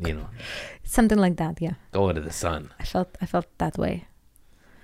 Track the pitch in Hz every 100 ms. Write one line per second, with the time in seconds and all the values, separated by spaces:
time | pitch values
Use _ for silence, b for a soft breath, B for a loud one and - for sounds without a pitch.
0 | 85 78 - - B B B B - -
1 | 226 208 185 170 160 165 165 - - 95
2 | 98 80 78 80 87 78 73 - - 185
3 | 180 - 180 175 175 _ 165 - - 175
4 | - _ _ _ - b b b